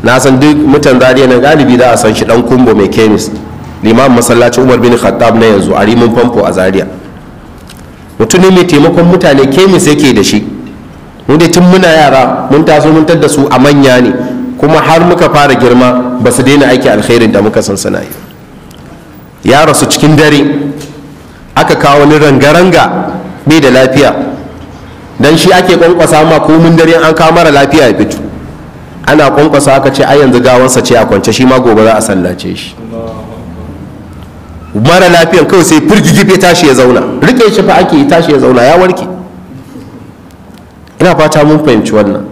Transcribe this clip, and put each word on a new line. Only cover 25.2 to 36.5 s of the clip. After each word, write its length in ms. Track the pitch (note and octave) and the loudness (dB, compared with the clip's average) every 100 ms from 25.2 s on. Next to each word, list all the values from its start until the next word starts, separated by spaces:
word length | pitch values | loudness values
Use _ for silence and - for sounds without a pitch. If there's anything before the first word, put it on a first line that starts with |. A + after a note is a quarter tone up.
| C3 E3 | 0 2
shi 160 | F3 | 2
ake 240 | F#3 F3+ E3+ | 2 2 2
kwankwasa 460 | E3+ E3+ D#3 D#3 D#3+ | 2 2 2 2 2
ma, 100 | D#3+ D3+ | 0 2
komin 300 | D#3+ E3 E3 | 2 2 2
dare 160 | E3 E3 | 2 2
an 100 | D#3+ D#3+ | 0 0
kawo 160 | D#3+ | 0
mara 160 | F3 E3 | 2 2
lafiya 380 | C#3 C#3 D#3 C3 | 2 2 2 2
ya 40 | G2+ | 0
fito. 220 | G#2 - - - - - - - - - - | -4 -6 -12 -14 -18 -20 -20 -20 -20 -12 -2
Ana 240 | D3 C#3+ | 0 2
kwankwasa, 440 | D3+ D#3 C#3+ C#3 C3+ | 2 0 0 0 0
aka 120 | C#3 | 0
ce 120 | C3 | 0
ai 160 | - C#3+ | 0 2
yanzu 200 | C#3 B2 | 2 2
gawansa 420 | B2+ B2 B2+ B2+ | 2 2 2 0
ce 120 | A2 A#2+ | 0 0
a 100 | A2 | 0
kwance, 240 | G#2 F#2+ | -2 -2
shi 100 | A2 B2+ | 0 0
ma 120 | C3 | 2
gobe 240 | B2 G#2+ | 2 2
za 120 | A2 A2 | 2 0
a 40 | |
sallace 540 | G#2+ F#2+ F2 F2+ F#2 F#2 | -2 -4 -4 -6 -10 -12
shi. 200 | - - A2+ A2+ A2+ A2+ A2 A2 A2+ - - - - - - - - - - - - G2+ | -14 -18 -16 -14 -14 -14 -16 -18 -18 -18 -18 -18 -18 -20 -20 -20 -20 -20 -20 -20 -10 -4
Mara 340 | A#2+ F3 - | 0 2 2
lafiyan 360 | E3+ E3 F#3 D3 | 2 2 0 2
kawai 180 | G3 D#3+ | 2 2
sai 160 | D#3+ | 2
firgigif 500 | D#3 G#3 D#3 D3 G3 | 2 2 2 2 2
ya 60 | F#3 | 2
tashi 300 | F3+ | 2